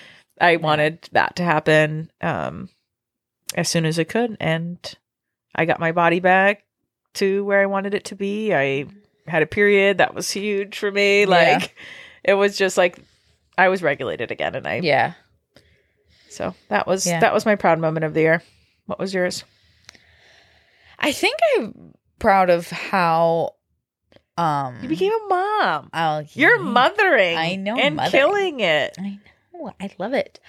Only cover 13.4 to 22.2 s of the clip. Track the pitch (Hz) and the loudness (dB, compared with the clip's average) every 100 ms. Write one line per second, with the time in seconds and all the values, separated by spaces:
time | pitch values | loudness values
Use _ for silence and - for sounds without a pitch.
13.4 | _ - 185 190 160 156 123 78 110 110 | _ 2 2 2 0 -2 -4 -6 -8 -4
14.4 | 76 123 73 110 165 131 123 - _ _ | -4 -4 -6 -4 0 2 0 -4 _ _
15.4 | _ _ _ _ _ _ _ _ _ - | _ _ _ _ _ _ _ _ _ -10
16.4 | - 185 _ 208 - 190 180 170 208 220 | -10 -10 _ -4 -2 -2 -2 0 2 2
17.4 | 220 202 185 165 160 160 156 156 160 170 | 0 0 2 2 0 -2 -4 0 2 0
18.4 | - _ _ _ - - 190 185 180 - | -2 _ _ _ -12 -8 -6 -4 -4 -6
19.4 | - _ _ _ - _ _ _ _ _ | -14 _ _ _ -20 _ _ _ _ _
20.4 | _ _ _ _ _ - 302 - 381 605 | _ _ _ _ _ -4 -2 0 -2 0
21.4 | 659 480 220 - 85 _ _ _ | 0 0 -2 -10 -20 _ _ _